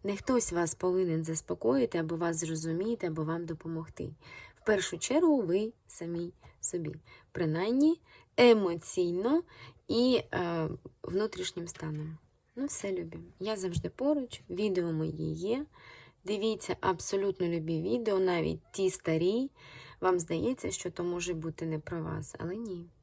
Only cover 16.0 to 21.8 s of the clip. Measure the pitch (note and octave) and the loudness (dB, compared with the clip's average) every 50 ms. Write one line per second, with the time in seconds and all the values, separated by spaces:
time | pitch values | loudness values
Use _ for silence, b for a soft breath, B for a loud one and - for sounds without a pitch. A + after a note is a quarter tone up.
16 | B B B B _ F#3 G#3 G3+ G#3 A3+ A3 - - - F3+ - - - F3+ E3 | B B B B _ -4 -4 0 0 -2 -2 -2 -4 -6 -4 -2 0 -2 2 4
17 | - - - G3 G3 G3+ F#3 - F3+ E3+ E3+ E3+ D#3 D#3+ E3 D#3 E3 G3 A#3 B3 | 4 4 4 2 0 0 0 0 0 0 0 -2 -2 -2 -2 -2 0 0 0 0
18 | A3+ A3 G3 F#3+ F#3+ F#3 F3+ E3+ D#3 D#3 D#3+ D#3+ _ - - - F#3+ F#3 F#3 - | 0 0 2 2 2 2 2 2 0 0 -2 -4 _ -10 -4 0 0 2 2 2
19 | - E3 D#3+ D#3+ E3+ F#3 G#3+ A#3+ C4+ C#4 B B B B B B B B B B | 0 2 2 2 2 2 2 0 -2 -4 B B B B B B B B B B
20 | F3+ F#3 F#3 F3+ E3 - E3 D#3+ G3 A#3 B3+ - - - F#3 - - F3+ E3+ - | 2 2 2 2 0 -2 -2 0 0 -2 -2 -2 -4 -6 -6 -4 -6 -8 -6 -4
21 | F3 F3 F3 F3 F3 F3 F3 D#3+ D#3 E3 D#3 - E3 E3 D#3 D3+ | -4 -4 -4 -4 -4 -4 -4 -4 -4 -6 -6 -6 -4 -4 -4 -4